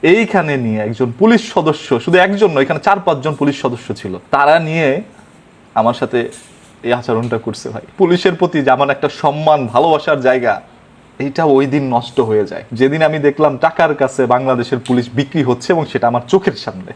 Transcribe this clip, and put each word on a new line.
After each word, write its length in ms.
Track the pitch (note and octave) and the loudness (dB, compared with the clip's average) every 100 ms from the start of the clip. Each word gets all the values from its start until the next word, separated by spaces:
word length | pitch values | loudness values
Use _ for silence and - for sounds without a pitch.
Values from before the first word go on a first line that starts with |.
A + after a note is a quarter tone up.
এইখানে 540 | D#3 G3+ A3+ G3 D#3 C#3 | 4 4 4 0 0 -2
নিয়ে 240 | A#2+ G#2+ | -2 -2
একজন 320 | G#2+ A#2 B2 A#2 | -4 -2 -4 2
পুলিশ 340 | G#3+ A#3 - | 4 4 2
সদস্য, 480 | - D#3 D3+ - A#2+ | -2 0 -2 -2 -2
শুধু 180 | - F3+ | 2 2
একজন 320 | F#3+ G3+ G#3 | 2 2 2
নয়, 120 | D3 | 2
এখানে 180 | C#3 D#3 | 0 0
চার 200 | G3+ G3+ | 0 0
পাঁচজন 340 | F3+ D3+ C#3 | 0 -2 -4
পুলিশ 260 | C#3+ C#3+ C#3 | -2 -2 -2
সদস্য 340 | C3+ A#2+ - | -4 -6 -10
ছিল, 220 | A#2 G2+ F#2 - | -10 -8 -12 -2
তারা 280 | C3+ C#3+ E3 | 2 4 4
নিয়ে 440 | D#3+ D#3+ D3+ C#3+ A3 - - - _ _ _ | 2 0 0 -2 -6 -20 -20 -20 _ _ _
আমার 200 | A2+ A2+ | -2 -2
সাথে 340 | A#2+ B2+ B2 A#2 - - - - - | -2 -2 -2 -4 -8 -20 -20 -20 -10
এই 100 | A#2+ | -4
আচরণটা 460 | A#2+ A#2 A2+ A#2 A2+ | -2 0 -2 -2 -4
করছে 300 | A2+ - B2+ | -6 -10 -10
ভাই। 140 | A2 - - | -12 -16 -2
পুলিশের 360 | F#3 F3+ F#3+ | 2 2 0
প্রতি 280 | E3+ F3 D#3+ | 0 -2 0
যে 80 | C3+ | 2
আমার 200 | B2+ C#3+ | 2 2
একটা 180 | - D3 | 0 -2
সম্মান, 580 | - D3+ D3 D#3 D3+ B2 | -2 -2 0 2 2 2
ভালোবাসার 540 | A#2 E3 D3+ - C#3+ | 0 2 2 0 0
জায়গা, 400 | B2+ B2+ A#2+ G2+ - - _ - - _ | 2 2 0 -2 -6 -20 _ -20 -20 _
এইটা 260 | C#3 C3+ | -6 -2
ওই 220 | D#3+ C3+ C#3 | 2 4 2
দিন 280 | C#3+ C3+ | -2 -2
নষ্ট 260 | A#2+ A#2+ - | -4 -2 -2
হয়ে 240 | A2+ G#2+ | 0 0
যায়, 200 | G2+ - - | -2 -6 -12
যেদিন 300 | A#2 C3 D#3 | 0 0 2
আমি 160 | D#3 D#3 | 0 2
দেখলাম 380 | C#3+ C#3+ D3+ C3 | 0 2 0 2
টাকার 380 | D#3+ - E3 | -2 2 0
কাছে 320 | D3 C3 - B2 | 2 -2 0 0
বাংলাদেশের 520 | B2 C3+ B2+ A#2+ B2+ | 2 2 -2 -2 -4
পুলিশ 300 | - B2 A#2+ | 0 0 0
বিক্রি 280 | A#2 D#3 E3 | -4 -2 -2
হচ্ছে, 300 | B2+ B2 - | 0 -2 0
এবং 120 | E3+ C#3+ | -2 0
সেটা 200 | - A#2 | 0 0
আমার 140 | A#2+ A#2+ | -2 0
চোখের 240 | F#3+ F#3+ | 0 0
সামনে। 400 | B2 - F#2 F2+ | -4 -10 -12 -16